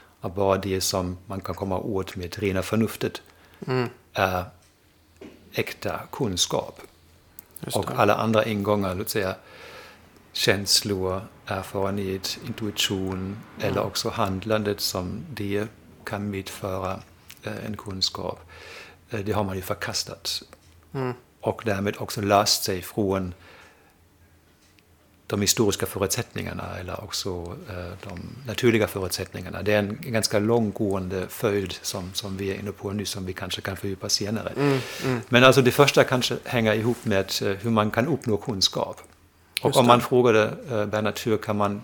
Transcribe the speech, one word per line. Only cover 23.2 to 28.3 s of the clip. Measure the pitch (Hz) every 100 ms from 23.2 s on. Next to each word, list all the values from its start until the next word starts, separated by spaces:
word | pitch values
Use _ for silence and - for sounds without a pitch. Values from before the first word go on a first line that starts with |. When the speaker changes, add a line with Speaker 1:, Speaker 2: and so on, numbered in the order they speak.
| 92 87 - - - - _ _ _ _ _ _ _ _ _ _ _ _ _ _ -
Speaker 1:
de | 101
historiska | 101 - 104 95 -
förutsättningarna | 98 95 - - 104 90 87 92 92
eller | 90 90
också, | 95 - 101 90 85 95 -
eh, | 90 87 92 98
de | 87 90